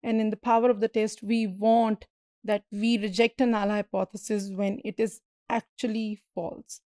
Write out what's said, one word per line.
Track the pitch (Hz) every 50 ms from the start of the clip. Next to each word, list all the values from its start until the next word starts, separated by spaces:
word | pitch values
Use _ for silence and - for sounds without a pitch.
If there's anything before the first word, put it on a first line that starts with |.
| -
And | 240 226 220
in | 220 214
the | 214
power | - - 247 226 226 226 247
of | 247 202
the | 214 220
test, | _ 226 220 214 - -
we | - 202 233 233 220 202
want | 185 196 202 220 226 233 226 220 214 - - _ _ _ _ _ _ _ _
that | 202 214 202 _ _
we | - 202 214 233 233 214
reject | 202 214 180 190 233 233 _ -
a | 262
null | 240 233 214 202 202
hypothesis | 208 208 202 _ - 190 190 - - 214 - - 220 208 196 202
when | 190 185 202 196 202 - -
it | 214 185 -
is | 226 214 - - _ _ _ _ _ _
actually | 240 226 - _ _ - - 240 214 226 220 214 208 - _ _ _
false. | - 165 165 - - 226 _ - - _